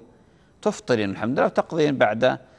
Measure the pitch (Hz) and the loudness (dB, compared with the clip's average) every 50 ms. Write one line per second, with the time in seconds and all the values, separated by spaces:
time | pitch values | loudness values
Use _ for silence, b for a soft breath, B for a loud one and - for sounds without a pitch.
0 | - - b b b b b b b b b _ - 214 202 - - - 127 110 | -12 -20 b b b b b b b b b _ -2 -2 -2 -2 -2 -2 0 0
1 | 104 98 95 82 98 113 135 165 180 196 - - 196 - 170 165 151 147 139 123 | 0 -2 -4 -4 -4 -4 0 0 0 0 0 -2 -4 -2 0 0 0 0 2 2
2 | 123 107 110 113 127 127 135 127 b b b | 2 0 2 2 0 0 0 -2 b b b